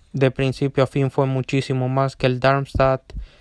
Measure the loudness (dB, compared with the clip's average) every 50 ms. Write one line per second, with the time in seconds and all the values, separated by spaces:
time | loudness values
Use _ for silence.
0 | _ _ -2 0 2 2 2 0 -2 -2 -2 -2 -4 -2 0 0 0 0 0 0
1 | -2 0 0 0 0 0 0 -2 -4 -2 -2 -2 -2 -2 -2 -2 -2 -2 0 0
2 | -2 -2 -2 0 0 0 0 2 2 2 2 0 -2 -2 0 2 2 2 2 0
3 | _ -8 -14 -14 -14 -14 -16 -20